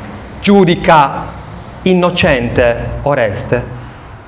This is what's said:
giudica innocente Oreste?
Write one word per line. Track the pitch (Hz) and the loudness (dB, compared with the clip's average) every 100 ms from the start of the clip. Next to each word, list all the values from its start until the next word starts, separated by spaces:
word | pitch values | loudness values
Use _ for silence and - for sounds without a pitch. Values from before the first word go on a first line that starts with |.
| - - - - | -14 -14 -16 -4
giudica | - 202 175 175 - 160 139 - - - - - - - | 4 4 4 2 4 4 4 0 -10 -12 -16 -16 -16 -6
innocente | 185 185 175 180 180 135 120 120 120 120 123 - | 0 2 2 2 2 2 0 2 2 2 -4 -4
Oreste? | 147 143 110 98 - 123 120 - - - - - | -2 0 0 -2 -4 -4 -4 -10 -16 -18 -20 -20